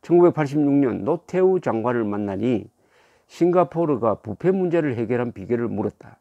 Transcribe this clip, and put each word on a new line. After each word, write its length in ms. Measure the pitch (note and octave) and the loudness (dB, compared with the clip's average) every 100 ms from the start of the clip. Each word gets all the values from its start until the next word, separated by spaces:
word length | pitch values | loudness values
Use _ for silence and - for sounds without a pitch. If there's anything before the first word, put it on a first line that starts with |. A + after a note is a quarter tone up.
천구백팔십육 680 | - F3 F3 D3+ D3 C#3+ C#3+ | 4 4 6 4 -2 0 2
년 340 | C#3+ C#3 G#2 | 4 2 0
노태우 560 | G2 E3+ - F3 F#3 F#3 | -2 -4 -4 0 2 2
장관을 440 | C#3+ A2+ A2+ A#2+ | 0 -2 0 -2
만나니 680 | G#2+ G#2 G2+ G2 A#2 A#2 - _ _ _ _ _ _ | -2 -2 -4 -2 -2 -2 -4 _ _ _ _ _ _
싱가포르가 920 | - E3+ F3+ F#3+ D#3+ E3+ C3+ A2+ G2 | -2 2 2 2 0 -2 0 0 -2
부패 340 | - G2 E3+ | -6 -4 -2
문제를 440 | F#3+ F3+ E3+ D3+ A#2 | 0 0 0 -2 -4
해결한 360 | A2+ B2 B2 | -2 -2 -4
비결을 340 | G#2+ F#2 A#2 A#2 | -8 -4 -2 -2
물었다. 520 | G2+ G#2 - - - | -4 -6 -6 -20 -20